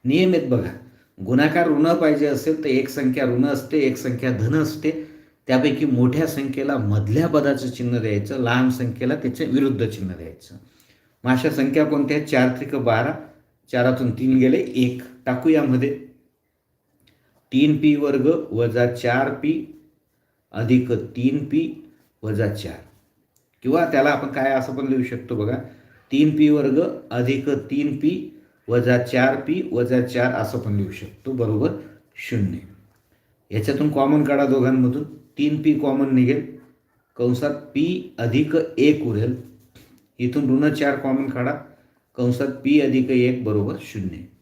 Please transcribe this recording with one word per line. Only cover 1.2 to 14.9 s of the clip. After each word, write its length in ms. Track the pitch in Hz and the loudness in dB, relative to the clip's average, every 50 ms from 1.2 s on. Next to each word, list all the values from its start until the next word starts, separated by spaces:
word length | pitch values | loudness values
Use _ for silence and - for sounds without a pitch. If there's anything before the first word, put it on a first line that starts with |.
| 95 | -4
गुणाकार 420 | 101 127 131 147 156 156 175 165 160 | 0 2 4 4 4 4 2 2 2
ऋण 260 | 147 139 156 165 170 | 2 2 4 2 2
पाहिजे 320 | 160 165 151 147 139 147 | 2 2 2 2 2 2
असेल 380 | 147 139 - - 160 156 156 - | 0 0 -2 -2 -2 -2 -2 0
तर 40 | 143 | 0
एक 200 | 127 131 127 - | 0 0 0 -2
संख्या 360 | - 147 131 131 127 147 135 | -4 -2 0 0 0 0 0
ऋण 200 | 123 120 123 139 | 0 2 2 2
असते, 340 | 143 139 - - - - 151 | 0 0 -4 -4 -2 0 2
एक 180 | 135 131 127 | 2 2 0
संख्या 360 | - - 131 120 - - 127 | -2 -4 -6 -4 -2 -2 -2
धन 220 | 120 101 110 120 147 | -2 0 0 0 2
असते. 360 | 156 151 - - - - 151 - - - - - - - _ _ _ _ | 2 0 0 -4 -4 -4 -4 -4 -4 -10 -14 -18 -20 -20 _ _ _ _
त्यापैकी 380 | - 131 127 135 147 127 - 151 | 0 0 2 2 2 0 0 0
मोठ्या 420 | 139 123 120 123 123 131 151 160 | 0 2 2 2 2 2 0 -2
संख्येला 500 | - - 139 139 135 131 139 135 139 139 | -2 -2 -6 -6 -6 -6 -4 -4 -2 -2
मधल्या 520 | 123 107 101 101 104 101 101 113 151 165 165 | -2 0 0 0 0 0 0 0 0 0 2
पदाचं 420 | 151 151 135 139 135 131 127 127 | 2 2 2 2 0 -2 -4 -8
चिन्ह 280 | 123 - 123 120 123 117 | -6 -4 -4 -2 -2 -2
द्यायचं, 400 | 107 110 104 101 101 - 139 131 | -2 -2 -2 -2 -4 -4 -4 -2
लहान 320 | 123 117 120 127 127 127 | 0 2 2 4 2 2
संख्येला 440 | 127 - 123 113 104 - 123 127 151 | 2 0 -4 -6 -4 -4 -2 -2 -2
त्याचे 300 | - - 127 - - 160 | -2 -4 -6 -4 -4 -4
विरुद्ध 440 | - 127 143 139 135 123 104 113 104 | 0 0 2 2 0 0 -2 -2 -4
चिन्ह 260 | 101 92 95 92 90 | -4 -8 -8 -8 -8
द्यायचं. 420 | 80 82 80 - - - - - - _ _ _ _ _ _ _ _ _ _ _ _ - | -10 -14 -16 -16 -18 -20 -20 -20 -20 _ _ _ _ _ _ _ _ _ _ _ _ 0
मग 80 | 123 | 0
अशा 180 | 131 127 - 156 | 0 2 2 0
संख्या 340 | 127 135 131 139 135 156 151 | 0 0 -2 2 2 2 2
कोणत्या 320 | 151 151 143 135 131 147 | 2 2 0 0 0 -2
आहेत? 120 | 151 147 - | -4 -2 0
चार 280 | 143 127 127 127 127 | 2 2 2 2 0
त्रिक 180 | - 143 - - | -4 -6 -6 -6
बारा, 380 | 135 120 120 110 110 120 147 156 151 - - _ _ _ _ _ _ _ _ | -2 0 2 2 2 0 -2 -4 -8 -12 -20 _ _ _ _ _ _ _ _
चारातून 380 | - 127 123 131 127 127 131 120 | -2 2 2 2 2 2 -2 -2
तीन 280 | 104 - 131 131 131 131 | -2 0 2 4 4 6
गेले, 200 | 123 127 143 185 | 6 4 4 2
एक. 440 | - - - 131 127 120 | 0 -2 0 0 0 0